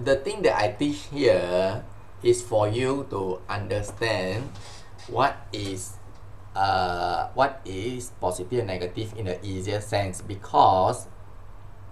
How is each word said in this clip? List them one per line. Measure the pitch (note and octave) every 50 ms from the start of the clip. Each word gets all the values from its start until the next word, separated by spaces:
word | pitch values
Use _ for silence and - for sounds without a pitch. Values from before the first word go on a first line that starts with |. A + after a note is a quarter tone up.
| A#2+
the | C3+ -
thing | - - - G#3 G#3+ F3
that | D3+ - G2+
I | G#2+ G#2 G#2
teach | - D3 D3 D3 - - -
here | C#3 C#3+ C#3 A#2 G2 F2+ F2 F2 F2+ F2+ F#2+ F#2+ G#2 B2 - - - - - - - -
is | - A#2+ A#2+ - -
for | - A2+ G#2+ G#2+
you | G#2+ A2 B2 C3 C3 C3+ C#3 C3+ -
to | A#2 G2+ G2 F#2 F2+ - -
understand | - G#2 G#2 G2+ G2 G#2+ G#2 G#2 - - - A#2 A2+ G#2+ F#2 F#2 F#2 G2 A2+ C3+ - - - - - - - - - - - -
what | - A2 A#2 C3 C#3 - - - - -
is, | G#2 G2+ G2 F#2+ G2 - - - - - - - - - - - - - - -
uh, | G2 G2 G2 F#2+ F#2 F#2 F2+ F2 F2 F2 F2 E2+ E2 - -
what | - B2+ C3+ C#3 - - -
is | F#2 F#2 F#2+ G2+ B2+ B2+ B2 A2+ - - -
positive | - F#2 F2+ - F2+ - B2 A#2+
and | A2
negative | F#2+ F#2 F2+ F2+ F2+ - A2 G#2+ G#2 A2
in | G#2+ G#2 F#2
the | F2 -
easier | F#2+ G2+ F#2 F#2 F2+ G2+ G2+ G#2+
sense, | G#2 - G#2+ G2+ G2+ F#2+ F#2 -
because | - - G2+ G2 - - - D3 C3 G#2+ F#2+ F#2 F#2 G#2+ - - - - - - - - - - - - - - - - - - - -